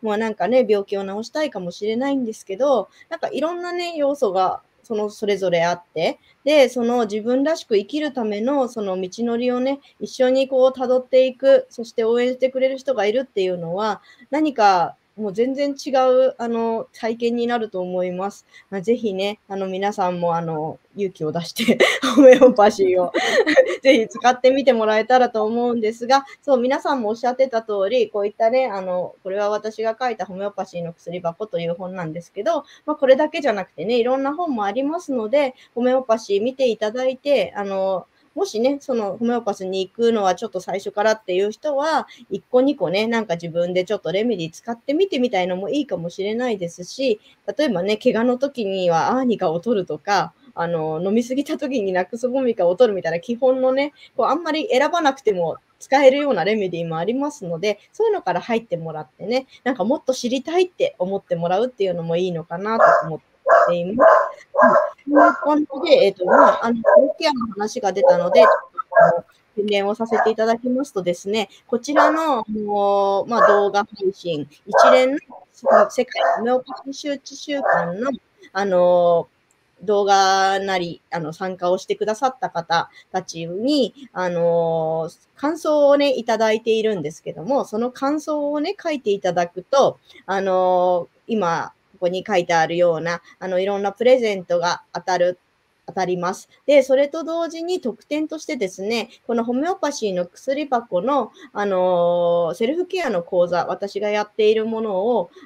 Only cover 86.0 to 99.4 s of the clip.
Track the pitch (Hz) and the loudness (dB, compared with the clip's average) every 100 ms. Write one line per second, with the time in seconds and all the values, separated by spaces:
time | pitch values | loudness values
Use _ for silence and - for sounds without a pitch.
86 | 285 254 233 220 220 220 226 220 220 202 | 4 0 -2 0 2 0 0 0 0 -2
87 | 147 165 - 165 170 269 233 214 240 254 | -6 -10 -14 -10 -2 -2 -2 -4 -4 -4
88 | 269 302 302 302 285 294 311 392 339 302 | -2 -2 -4 -4 -2 -2 -4 -6 -6 -4
89 | 214 202 185 175 175 - - 277 196 - | -2 -2 0 0 -2 -6 -2 2 2 0
90 | _ - - 185 190 185 185 180 180 180 | _ -18 -6 -4 0 2 2 2 2 0
91 | 170 _ - 220 175 160 110 _ _ - | -2 _ -6 -2 0 -2 -6 _ _ -4
92 | 180 185 180 196 170 165 160 170 175 160 | -4 -4 -2 -2 2 2 2 2 2 2
93 | 165 170 _ - 185 185 190 202 202 196 | -2 -6 _ -14 -4 -2 -2 -2 -4 0
94 | 240 254 226 196 175 175 170 160 _ 170 | 4 4 2 -4 -2 -2 0 -4 _ -10
95 | 170 180 175 180 _ _ _ _ - 190 | -2 0 0 -2 _ _ _ _ -12 -6
96 | 180 180 175 196 - _ - 285 269 262 | -4 -2 -4 -6 -12 _ 4 4 6 2
97 | 285 330 320 330 330 330 339 359 254 202 | 2 -2 -6 -4 -4 -6 -6 -6 -6 -10
98 | - 294 311 311 - 302 190 - 196 233 | -8 -6 -6 -8 -8 -6 -6 -6 -6 -4
99 | 220 - - 233 | -6 -12 -6 -4